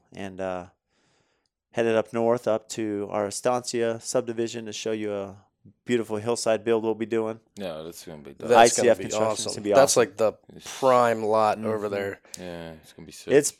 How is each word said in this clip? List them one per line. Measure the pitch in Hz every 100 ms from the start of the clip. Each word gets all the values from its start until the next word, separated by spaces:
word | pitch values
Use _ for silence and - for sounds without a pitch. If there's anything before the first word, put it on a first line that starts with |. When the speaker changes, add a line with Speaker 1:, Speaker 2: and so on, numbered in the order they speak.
| _ 90
Speaker 1:
and, | 98 92
uh, | 92 92 92 _ _ _ _ _ _ _ _ _ _
headed | - 117 110
up | -
north, | 117 117 123 -
up | 110 -
to | - 107 101 98
our | 101 101
Estancia | - 127 123 - 120 117 113
subdivision | - 131 113 113 113 113 110
to |
show | 104 113
you | 110 104
a | 101 98 101 _ _ 107 _ -
beautiful | 120 107 107
hillside | 113 117 113 110
build | 110 113
we'll | 113 107
be | 107
doing. | 113 110 113 _ 104
Speaker 2:
Yeah, | 92 78
that's | 82 - -
gonna | 78
be | -
dope. | - -
Speaker 3:
That's |
gonna | 117
Speaker 1:
I | 120
C | 117 117
F | 110
Speaker 3:
be |
Speaker 1:
construction, | 107 107 110
it's | 107 -
Speaker 3:
awesome. |
Speaker 1:
gonna | -
be | 104
Speaker 3:
That's | 101 139 135
Speaker 1:
awesome. |
Speaker 3:
like | 113 -
the | 107 - _ 85
Speaker 2:
It's | - -
Speaker 3:
prime | 135 123 120 113
lot | 107 110 107 104
over | 110 107 104
Speaker 1:
Mm-hmm. | 101
Speaker 3:
there. | 98 98 - -
Speaker 2:
Yeah, | 90 85 82 80
it's | -
gonna | - 80
be |
sick. | - -
Speaker 1:
It's | 135 143